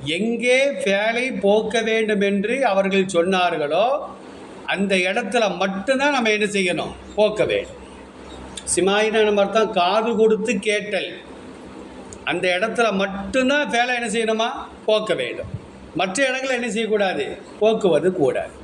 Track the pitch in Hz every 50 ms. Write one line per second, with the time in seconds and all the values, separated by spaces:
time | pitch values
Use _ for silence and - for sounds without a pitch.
0 | 131 139 156 180 202 233 233 226 233 247 247 262 277 285 - - - 196 196 196
1 | 208 220 233 240 247 262 226 190 196 196 202 214 214 - - 226 220 226 220 226
2 | 226 208 214 196 202 202 202 202 190 214 247 269 269 226 196 196 196 196 190 196
3 | 190 190 165 170 170 190 190 185 180 175 170 156 151 143 151 175 208 247 277 294
4 | - - - - - - - - - - - - - - 151 175 196 190 196 185
5 | 180 185 202 240 240 202 - 240 220 196 180 175 190 196 190 190 196 - 262 262
6 | 277 294 285 269 233 220 208 208 208 202 202 202 190 180 170 156 123 101 - -
7 | - - - - 214 208 - - 160 120 107 101 - - - - - - - -
8 | - - - - - - - - - - - - - - - 170 175 185 202 208
9 | 214 220 208 220 214 208 208 202 196 190 190 220 220 196 202 190 175 180 196 220
10 | 226 240 233 202 220 220 220 190 220 233 240 190 - 214 208 208 190 - 202 180
11 | 151 117 107 - - - - - - - - - - - - - - - - -
12 | - - - - - 127 151 175 185 185 180 180 208 226 202 240 233 220 196 190
13 | 196 196 190 - - - - 262 262 254 285 294 294 202 226 233 240 247 247 240
14 | 233 226 196 233 220 214 220 220 226 240 254 - - - - - - - 160 -
15 | - - 175 139 127 117 110 - - - - - - - - - - - - 151
16 | 180 196 190 294 277 262 254 262 262 269 262 247 240 240 196 220 226 202 214 208
17 | 202 190 170 151 135 120 - - - - - - 208 220 226 - - 185 160 147
18 | 147 185 185 - 147 127 101 101 82 78 - -